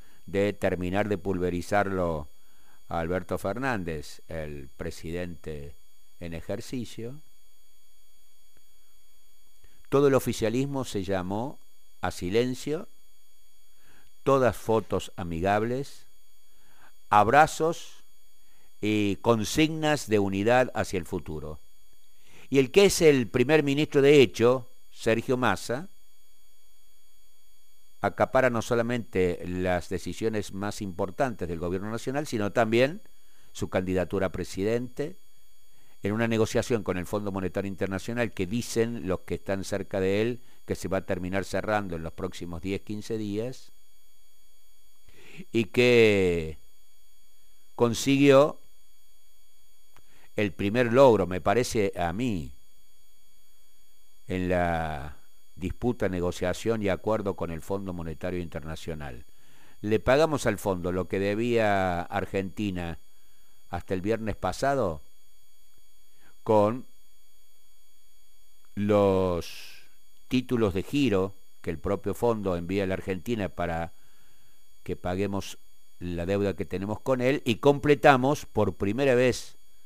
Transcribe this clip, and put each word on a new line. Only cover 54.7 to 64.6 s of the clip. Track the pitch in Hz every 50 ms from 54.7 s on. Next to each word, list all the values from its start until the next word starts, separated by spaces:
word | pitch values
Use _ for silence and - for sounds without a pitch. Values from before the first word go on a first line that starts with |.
| 82 80 82 78 78 69 69 76 - - - - - - - - -
disputa, | - 90 90 - - - 123 123 - 107
negociación | 92 92 87 87 90 85 - 92 90 90 - - 110 113 110 101
y |
acuerdo | 95 90 85 - 104 110 107 98 98 90
con | - 90 85
el | 82 80
Fondo | - - 98 98 98 95
Monetario | 87 85 82 82 78 - - 90 90 90
Internacional. | 87 78 - 76 71 80 80 - - 85 80 76 71 69 62 58 - - - - - - - - - - - -
Le | - 104 110 107
pagamos | - 123 131 147 160 160 147 127 -
al | 120 104
fondo | 92 - 104 92 90 85 90 90
lo | 90 90 -
que | 107 95
debía | 98 101 104 107 117 123 117 113 110 104 101 95 95 92 87 87
Argentina | 87 - 98 98 92 - - 98 95 95 - - 107 101 92 90 87 82 80 - - - - - - - - - - - - - - -
hasta | - 87 - - 98
el | 92
viernes | 87 104 113 107 110 104 92
pasado | - - 92 85 -